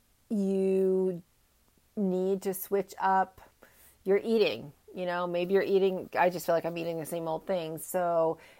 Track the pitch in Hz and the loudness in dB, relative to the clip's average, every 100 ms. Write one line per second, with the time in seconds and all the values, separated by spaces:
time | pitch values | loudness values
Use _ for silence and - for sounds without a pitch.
0 | _ _ - 208 190 196 190 190 190 185 | _ _ -6 -2 0 0 2 2 2 2
1 | 185 175 - _ _ _ _ _ _ - | 0 -4 -10 _ _ _ _ _ _ -2
2 | 190 185 185 196 196 190 - 196 190 - | 0 0 0 -2 -2 -6 -4 -4 -4 -2
3 | 190 190 190 - - _ - _ - _ | 2 2 0 -6 -20 _ -20 _ -20 _
4 | 190 202 226 226 170 110 143 - - 185 | 0 2 2 2 2 0 -8 -18 -16 -8
5 | 180 175 180 175 175 196 170 196 190 185 | -4 -2 -2 -2 2 2 4 4 2 0
6 | - - 269 175 - 170 160 170 165 165 | -4 2 2 2 0 0 0 -4 -6 -6
7 | 147 170 165 160 - 185 160 160 - 180 | -6 -6 -4 -6 -4 -4 -4 -8 -6 -2
8 | 175 170 160 165 - | 0 2 2 0 -8